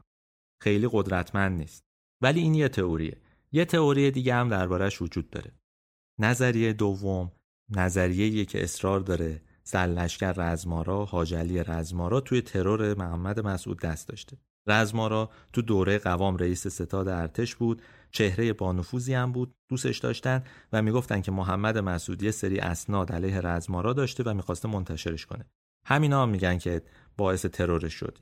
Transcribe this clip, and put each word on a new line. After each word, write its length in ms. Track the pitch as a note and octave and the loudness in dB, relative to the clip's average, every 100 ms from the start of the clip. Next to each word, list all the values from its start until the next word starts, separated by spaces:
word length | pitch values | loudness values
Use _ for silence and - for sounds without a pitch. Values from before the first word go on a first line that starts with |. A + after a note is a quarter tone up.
| _ _ _ _ _ - | _ _ _ _ _ -4
خیلی 260 | G#2+ G#2 A#2 | 2 2 4
قدرتمند 680 | G#2+ G2 F#2 F2 G2+ G2 F2+ | 2 2 0 0 0 0 0
نیست. 240 | D2+ - _ _ _ - | -6 -12 _ _ _ 0
ولی 160 | B2+ D#3+ | 2 4
این 160 | D#3+ D#3 | 4 4
یه 120 | C#3 | 2
تئوریه. 500 | - F2+ D#2+ D#2+ - _ _ _ | 2 0 0 -2 -6 _ _ _
یه 140 | D3+ E3+ | 0 4
تئوری 460 | E3+ D3 C#3 C#3 | 4 4 4 4
دیگه 220 | C3+ B2+ | 2 2
هم 160 | B2 B2 | 2 2
درباره‌اش 520 | G2 F2+ F2+ G2 - | 2 2 2 0 -2
وجود 280 | F2 - - | -4 -4 -6
داره. 220 | - - - _ _ _ _ _ - | -8 -14 -18 _ _ _ _ _ 0
نظریهٔ 540 | G#2+ B2 B2+ A2+ A2+ | 0 4 2 4 2
دوم، 580 | G#2+ G#2 F#2+ G2+ F#2+ F2 - _ _ - | 2 0 0 -2 -2 -4 -10 _ _ -4
نظریه‌ایه 760 | G2+ F2+ F#2 F2+ F2+ A2 G#2+ G2 | 0 2 4 2 2 2 0 -2
که 180 | F#2+ | -2
اصرار 360 | F2+ - F#2+ G2 | -4 -2 0 0
داره 420 | F#2+ E2+ E2 D#2 - _ | 0 -2 -2 -6 -12 _
سرلشکر 680 | - G2 F2+ F2 E2+ - F#2+ | -4 0 0 0 -2 -2 -2
رزمارا، 720 | F2+ E2+ E2 F2 E2 E2+ G2 G2+ | 0 -2 -2 -4 -4 -2 -4 -2
حاج 280 | F2+ E2 | -2 -2
علی 300 | E2+ E2+ F2+ | -2 -2 -2
رزمارا 580 | E2 E2 D#2+ F2 F2 B2+ | -2 -4 -4 -4 0 0
توی 200 | C3 B2+ | 0 -2
ترور 520 | A#2 F#2+ F#2 G#2+ G#2 | 0 0 0 2 0
محمد 460 | G2+ F2+ E2+ F#2 G#2 | -2 -4 -4 -4 -2
مسعود 400 | G#2+ F#2 - G2+ | -2 -4 -6 -6
دست 280 | E2 D#2+ - | -4 -4 -8
داشته. 300 | - - - _ _ - | -16 -16 -20 _ _ 2
رزمارا 640 | G#2+ G#2 A2+ A2 A2 A2 - - | 2 2 0 0 0 -2 -8 -6
تو 80 | - | -2
دورهٔ 360 | A2+ G2+ F#2 G#2 | 2 4 4 2
قوام 400 | F#2 F2+ G2 F2+ | 2 2 2 2
رئیس 300 | F2+ F2+ G2 | 0 0 -4
ستاد 400 | - E2+ F#2+ F#2+ | -6 -4 -2 -2
ارتش 480 | F2+ E2 - A#2+ - | -2 -2 -2 -4 0
بود، 260 | A#2 A2+ - - _ | 0 -2 -6 -20 _
چهرهٔ 420 | - G#2 F2+ A#2 | 0 0 2 0
بانفوذی 600 | G#2 F#2 F2+ E2+ B2+ B2 | 0 -2 -2 -2 -4 -2
هم 180 | C3 B2+ | -2 -2
بود، 220 | B2+ B2+ _ - | -2 -6 _ -6
دوستش 280 | B2+ B2+ A#2 | -4 -2 -2
داشتن 460 | A#2+ A#2 C3 C3 C3 - - | -4 -2 0 0 -2 -12 -4
و 80 | A2 | 0
میگفتن 400 | G#2+ B2 B2 G#2 | 2 2 0 -2
که 100 | F#2+ | 0
محمد 460 | F#2+ F#2 F#2+ G#2+ A2 | -2 0 0 0 0
مسعود 460 | G2 F2 - F2 | 0 -2 -4 -4
یه 80 | G#2 | -2
سری 280 | G#2+ G2 F#2+ | -2 -2 -2
اسناد 520 | F#2 E2+ - G2+ F2+ | -2 -4 -2 0 0
علیه 300 | E2+ F#2+ G2 | -2 -2 -2
رزمارا 520 | F2 E2+ E2 F2+ G#2 | 0 -2 -2 -2 0
داشته 300 | C3 B2+ - | 0 -2 -2
و 100 | A#2+ | -2
می‌خواسته 340 | G2+ - - A2+ | -2 -4 -4 -4
منتشرش 580 | G#2 F2+ D#2 E2+ D#2+ - | -4 -4 -6 -4 -6 -8
کنه. 200 | - - _ _ _ - | -14 -14 _ _ _ 0
همینا 380 | C#3 D3+ C#3 | 2 4 4
هم 60 | B2 | 2
می‌گن 280 | G2 F2+ F2+ | 2 2 2
که 240 | F2 E2+ - - - - | 0 -4 -6 -18 -12 -2
باعث 280 | G2 F#2 F#2 | 0 0 -2
ترورش 480 | - F2 E2+ D#2+ | 0 0 0 -2
شد. 240 | - - - | -6 -10 -4